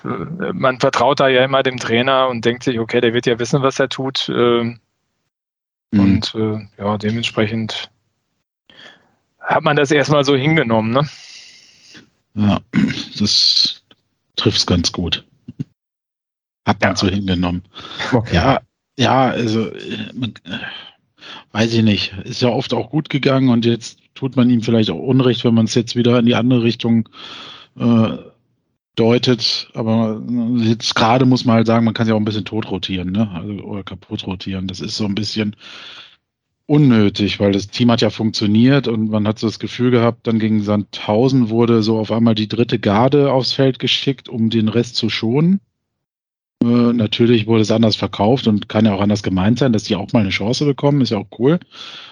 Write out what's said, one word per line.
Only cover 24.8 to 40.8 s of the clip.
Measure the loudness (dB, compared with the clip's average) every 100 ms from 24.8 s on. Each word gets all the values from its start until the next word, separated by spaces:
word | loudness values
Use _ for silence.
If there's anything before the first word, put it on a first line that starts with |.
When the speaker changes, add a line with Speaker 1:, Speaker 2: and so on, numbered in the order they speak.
| 2
Speaker 2:
auch | -2
Unrecht, | 0 2 2 2
wenn | 2
man's | 2 2
jetzt | 0 -2 0
wieder | 2 4
in | 2
die |
andere | 2 2 2
Richtung, | 2 0 0 0 0 -8 -20 -20 -20 -20 -20 -4
äh, | 2 2 2 -2 -12 _ _ _ _ _ _ 0
deutet. | 2 2 2 0 -2 -6 -8
Aber | -6 0 0 0 -4 -4 -4 -2 0
jetzt | 0 0 -2
gerade | 0 2 4
muss | 4 2
man | 2 2
halt | 4
sagen, | 2
man | 2
kann | 0 0
ja |
auch | 0
ein |
bisschen | 0 -4
tot | -4 -6 -6
rotieren, | -6 -6 -6 -4
ne? | -2 -2
Also, | -4 -10 -10
oder | -10 -12
kaputt | -12 -16 -12 -10 -8
rotieren. | -8 -8 -6 -6
Das | -8
ist | -8 -6
so |
ein | -4
bisschen | -4 -4 -4 -4 -6 -16 -20 -20 -20 -20 _ _ _ _ _ 0
unnötig, | 4 6 6 4 2 -2 0
weil | 0
das | 0 -2
Team | 0 2
hat | 2
ja | 0
funktioniert | 0 -4 -2 0 4 4 4 0
und | -2 -2
man | 0 -2
hat | -2
so | -4
das | -4
Gefühl | -8 -2 0
gehabt, | 2 2 0 -2
dann | 0
gegen | 0 0
Sandhausen | 0 0